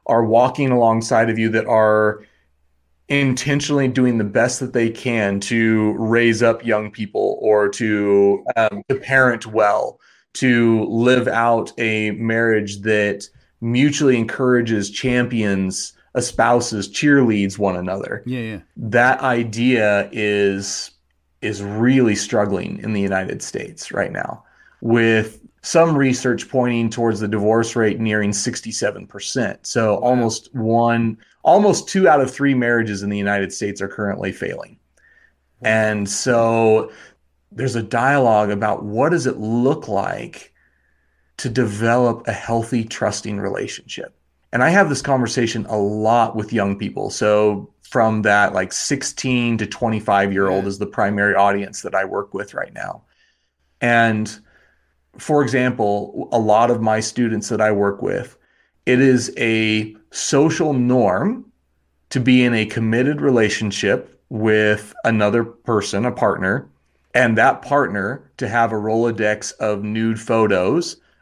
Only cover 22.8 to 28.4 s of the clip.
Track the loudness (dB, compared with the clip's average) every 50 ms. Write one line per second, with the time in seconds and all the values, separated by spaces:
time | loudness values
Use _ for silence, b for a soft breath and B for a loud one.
22.8 | -6 -4 -2 -2 -2 0 -2 -2 -4 -4 -8 -10 -12 -10 -10 -10 -10 -10 -14 -16
23.8 | -14 -8 -6 -4 -4 -4 -6 -8 -8 -8 -10 -12 b b b b b b b b
24.8 | -2 2 2 4 4 4 4 2 0 -2 -10 -18 -20 -20 _ _ -12 0 2 4
25.8 | 4 4 4 2 2 0 0 0 -2 -2 -2 -2 -6 -4 -2 -2 0 0 0 0
26.8 | -2 -2 -2 0 0 0 0 -2 -2 -2 -2 0 2 2 2 2 0 0 0 0
27.8 | 0 0 0 0 -2 -2 0 0 0 -2 -2 -2